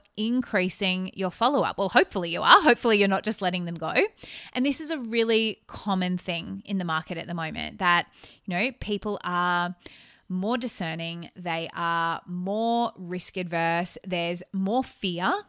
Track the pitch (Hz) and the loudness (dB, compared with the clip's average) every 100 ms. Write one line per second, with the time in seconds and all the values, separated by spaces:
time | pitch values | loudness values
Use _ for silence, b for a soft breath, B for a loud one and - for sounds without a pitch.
0 | _ - 220 247 247 202 185 - 196 185 | _ -4 0 0 0 0 0 0 0 0
1 | 185 - 185 - 247 285 139 - 190 240 | -4 -4 -4 0 2 4 2 0 4 4
2 | 359 202 170 170 - 294 311 240 233 214 | 4 0 -2 0 8 8 8 4 4 4
3 | 196 190 - 226 185 180 175 170 160 175 | 4 2 0 -2 0 -2 -6 -6 -2 0
4 | 427 - B B B - 269 262 311 320 | 0 -2 B B B -2 0 0 -2 -4
5 | 226 233 226 226 226 - - - - 185 | -2 0 4 4 2 -2 -12 -10 -2 0
6 | 180 180 - 170 170 196 - 196 180 160 | 0 -2 -4 -6 -6 -12 -6 -4 -2 -4
7 | 160 165 156 175 160 156 151 143 180 175 | -4 -8 -6 -6 -6 -6 -8 0 4 4
8 | - B B B - 180 226 240 - 208 | 2 B B B -6 -2 -2 -4 -6 -4
9 | 214 202 - 175 180 175 175 180 B B | -4 -6 -4 0 2 2 0 -6 B B
10 | B B _ 185 196 240 233 - 165 160 | B B _ -4 -2 -2 -2 -2 -2 -6
11 | 165 170 170 - 175 165 165 - 170 170 | -8 -10 -14 -10 -4 -4 -4 -4 0 0
12 | 165 165 - 180 180 208 233 233 233 - | 0 -2 -6 -6 -2 0 2 2 0 -4
13 | 180 180 - - 180 170 165 170 180 - | -8 -4 -4 -4 -4 0 0 0 -2 -4
14 | 190 180 170 175 - 190 190 240 262 - | -4 -2 -2 -4 -6 -2 0 0 -2 -4
15 | 190 170 185 392 | -4 -2 0 -2